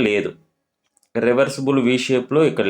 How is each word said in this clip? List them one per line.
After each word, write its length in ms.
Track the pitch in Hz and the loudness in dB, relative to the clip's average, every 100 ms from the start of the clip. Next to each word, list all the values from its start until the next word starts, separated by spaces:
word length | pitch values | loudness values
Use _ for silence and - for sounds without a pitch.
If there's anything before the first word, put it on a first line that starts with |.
| 113 | 2
లేదు. 220 | 104 - - _ _ _ _ _ _ _ 113 117 | 0 -4 -8 _ _ _ _ _ _ _ -4 0
రివర్సిబుల్ 520 | 123 139 143 135 135 120 | 2 0 -2 -2 0 2
వి 100 | 127 | 0
షేప్‌లో 360 | 127 127 123 143 156 | 0 -2 0 0 2
ఇక్కడ 180 | - 98 | 2 0